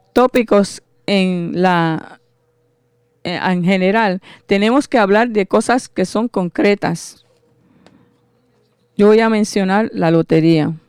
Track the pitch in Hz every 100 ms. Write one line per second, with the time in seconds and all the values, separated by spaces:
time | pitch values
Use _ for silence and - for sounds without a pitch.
0 | _ - 247 254 226 202 196 - _ _
1 | - 202 185 180 170 170 185 175 165 160
2 | - - _ _ _ _ _ _ _ _
3 | _ _ - 170 - 180 175 190 185 214
4 | 214 185 - - - 196 208 262 - 247
5 | 202 208 240 214 190 - 226 247 - -
6 | 185 214 233 - 180 - 202 208 - 170
7 | - - _ _ _ _ _ _ _ _
8 | _ _ _ _ _ _ _ _ _ -
9 | 208 214 226 220 214 208 190 196 226 196
10 | 170 165 165 160 165 160 151 160